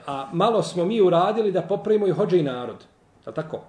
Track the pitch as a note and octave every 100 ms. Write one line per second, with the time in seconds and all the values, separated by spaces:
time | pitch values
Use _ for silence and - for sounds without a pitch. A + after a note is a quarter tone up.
0 | - C3+ C3+ E3+ G#3+ A3 E3 F3 F3 A3+
1 | F#3 E3+ F#3+ G#3+ G#3+ F3+ E3 G3 G#3 G#3+
2 | G3 D3+ G3+ F3+ C#3+ B2 A#2 G2+ - _
3 | _ _ - - D#3 -